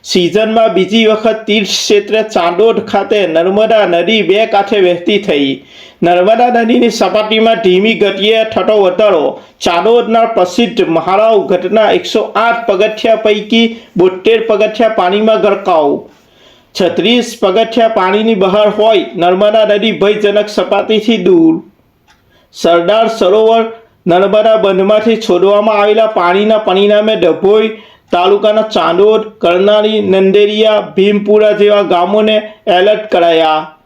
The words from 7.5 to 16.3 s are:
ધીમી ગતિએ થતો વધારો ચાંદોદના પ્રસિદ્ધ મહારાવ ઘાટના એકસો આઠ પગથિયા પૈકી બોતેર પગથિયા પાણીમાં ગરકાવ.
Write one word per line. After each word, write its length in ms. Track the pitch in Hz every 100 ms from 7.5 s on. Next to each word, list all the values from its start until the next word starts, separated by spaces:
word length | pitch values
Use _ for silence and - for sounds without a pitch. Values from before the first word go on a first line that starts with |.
ધીમી 400 | 226 185 180 214
ગતિએ 500 | 196 202 196 208 226
થતો 320 | 220 220 214 214
વધારો 580 | 190 175 214 170 139 - - _
ચાંદોદના 640 | 196 170 196 240 208 226
પ્રસિદ્ધ 640 | 226 226 180 - 233 - 165
મહારાવ 580 | 165 165 196 220 214 185
ઘાટના 440 | 180 175 214 208
એકસો 320 | 180 - 220 -
આઠ 280 | 202 233 226 -
પગથિયા 500 | 190 214 214 233 220
પૈકી 600 | 214 214 - 226 226 - - -
બોતેર 500 | 185 185 220 226 226
પગથિયા 420 | 208 214 214 226
પાણીમાં 540 | 214 180 208 220 220
ગરકાવ. 560 | 214 196 196 165 143 131 - _ _